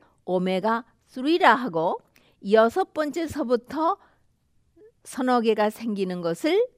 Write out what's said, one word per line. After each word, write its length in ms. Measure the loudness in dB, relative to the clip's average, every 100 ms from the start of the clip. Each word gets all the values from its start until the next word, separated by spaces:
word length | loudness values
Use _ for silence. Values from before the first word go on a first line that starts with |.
| _ _ -4
오메가 600 | -2 0 0 0 -2 -6 _ _
쓰리라 480 | -6 0 4 4
하고 480 | 4 0 -2 -2 -4 _ _ _ _ 2
여섯 420 | 4 4 2 -4
번째서부터 1040 | -4 -4 -4 -6 -6 -2 -2 -4 -4 -2 -2 _ _ _ _ _ _ _ _ -20 _
서너 380 | -14 -4 0 2
개가 280 | 2 2 0
생기는 520 | -2 -6 -4 -4 -4
것을 460 | -4 -2 0 0 0